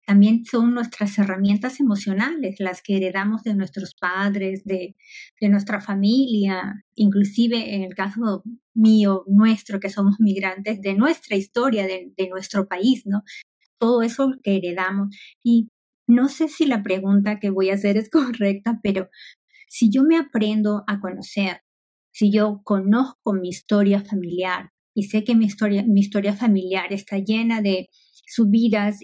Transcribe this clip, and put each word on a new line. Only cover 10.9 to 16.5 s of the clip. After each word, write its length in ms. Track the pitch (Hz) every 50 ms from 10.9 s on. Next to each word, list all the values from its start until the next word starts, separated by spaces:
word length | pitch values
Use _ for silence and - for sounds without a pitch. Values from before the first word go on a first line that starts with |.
| 196
nuestra 420 | 196 247 311 320 - - - 214
historia, 500 | 196 196 - - 233 247 269 220 208 190
de, 260 | 190 190 185 180 185 -
de 120 | - 190 180
nuestro 400 | 185 190 196 - - 202 196 -
país, 340 | 185 180 202 262 254 208 -
¿no? 180 | 202 196 208 - - - - - _ _ _ _ _ _ _
Todo 240 | 233 226 247 233
eso 300 | 226 233 233 - 269 269 262 -
que 140 | - 202 196
heredamos. 580 | 190 175 175 175 190 185 185 196 202 202 202 202 - - - _ _
Y 260 | - 233 233 233 220 - _ _ _ _ _ _ _ -
no 200 | 240 247 262 277
sé 200 | - - 320
si 180 | 302